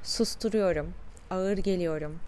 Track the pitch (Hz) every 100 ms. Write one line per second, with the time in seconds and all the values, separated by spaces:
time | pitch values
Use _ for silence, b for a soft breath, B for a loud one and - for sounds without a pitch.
0 | - - 220 - 226 214 190 151 156 180
1 | - - - 185 190 202 202 185 170 156
2 | 151 160